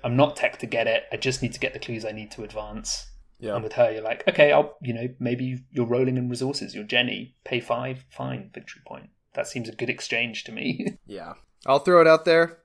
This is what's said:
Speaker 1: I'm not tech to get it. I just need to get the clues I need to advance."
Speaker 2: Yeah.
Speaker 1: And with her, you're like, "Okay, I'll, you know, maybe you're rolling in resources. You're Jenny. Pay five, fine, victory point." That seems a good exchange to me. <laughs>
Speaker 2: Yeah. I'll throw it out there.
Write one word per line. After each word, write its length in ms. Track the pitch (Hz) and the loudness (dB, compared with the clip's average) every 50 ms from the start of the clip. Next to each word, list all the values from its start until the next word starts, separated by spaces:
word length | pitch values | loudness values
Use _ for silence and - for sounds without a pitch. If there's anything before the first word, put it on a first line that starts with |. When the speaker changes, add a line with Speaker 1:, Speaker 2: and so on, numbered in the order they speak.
| - | -4
Speaker 1:
I'm 140 | 127 120 | 0 4
not 180 | 127 143 - - | 4 4 4 4
tech 240 | - - 127 - - | 0 -2 -2 -2 -4
to 60 | - | -8
get 200 | 113 120 117 113 | -4 -2 0 2
it. 180 | 113 113 117 - - - | 2 2 0 -2 -4 -8
I 40 | |
just 240 | 107 - 131 127 - | -4 -2 -2 -2 -2
need 120 | - 117 - | -4 -6 -4
to 60 | - | -4
get 120 | - 127 - | -6 -6 -6
the 60 | 117 | -8
clues 240 | - - 117 113 110 | -10 -10 -10 -8 -8
I 60 | 110 | -8
need 180 | 107 110 107 107 | -10 -10 -12 -14
to 120 | - - 110 | -14 -14 -14
advance." 640 | 104 - 107 104 107 107 110 107 - - - - - - - - _ _ _ | -12 -10 -10 -10 -10 -10 -10 -8 -8 -8 -8 -10 -14 -18 -20 -20 _ _ _
Speaker 2:
Yeah. 160 | 120 107 101 | -8 -6 -4
Speaker 1:
And 80 | 101 107 | -4 -6
with 100 | 107 - | -2 2
her, 160 | - 120 113 | 2 2 2
you're 120 | 110 110 110 | 2 0 -4
like, 240 | 110 117 - - | -4 -6 -2 0
"Okay, 240 | - - - 147 147 | 2 4 6 6 8
I'll, 240 | 143 143 147 147 - - | 8 6 4 2 -4 -10
you 120 | - 123 117 | -6 -6 -6
know, 140 | 113 120 127 131 | -4 -6 -8 -6
maybe 460 | - 127 120 123 123 131 127 127 123 - _ | -4 -4 -2 -2 -2 -2 -4 -6 -8 -10 _
you're 140 | - 127 120 | -4 -2 0
rolling 320 | 113 120 127 131 131 127 | 2 2 2 2 2 2
in 100 | 127 127 123 | 0 -2 -2
resources. 460 | 123 120 131 131 143 - - - - | -4 -4 -4 -4 -4 -6 -8 -10 -10
You're 80 | - 104 | -10 -6
Jenny. 520 | - 123 120 123 123 104 101 120 123 _ _ - | 0 2 2 2 2 -2 -8 -10 -12 _ _ -8
Pay 160 | - 131 120 | -6 -4 -4
five, 420 | 120 - 120 120 127 131 131 131 - _ | -2 -2 -4 -2 -4 -6 -8 -10 -14 _
fine, 420 | - - 65 - 127 - - - - | -12 -10 -8 -6 -8 -8 -10 -14 -18
victory 280 | - - - - - - | -18 -18 -18 -20 -20 -20
point." 240 | - - 65 65 - _ _ _ _ - | -18 -18 -18 -18 -20 _ _ _ _ -8
That 140 | - - | -8 -8
seems 220 | - - 123 113 113 | -6 -8 -8 -8 -10
a 60 | 117 | -8
good 140 | - 123 120 | -6 -6 -6
exchange 540 | 117 - - - 123 117 120 117 110 - - | -4 -6 -6 -4 -2 -2 -2 -4 -6 -8 -12
to 80 | - | -12
me. 460 | 110 110 - - - - - - - - | -10 -6 -4 -4 -4 -4 -4 -6 -8 -8
<laughs> 40 | _ | _
Speaker 2:
Yeah. 260 | - 104 92 82 80 - - _ _ _ _ - | -16 -14 -14 -14 -14 -16 -18 _ _ _ _ 0
I'll 140 | 131 135 139 | 2 2 2
throw 220 | - 185 180 175 | 4 6 8 8
it 60 | 165 | 10
out 180 | 160 160 160 165 | 8 8 6 6
there. 320 | 180 165 165 170 165 - - | 4 4 4 4 2 -2 -8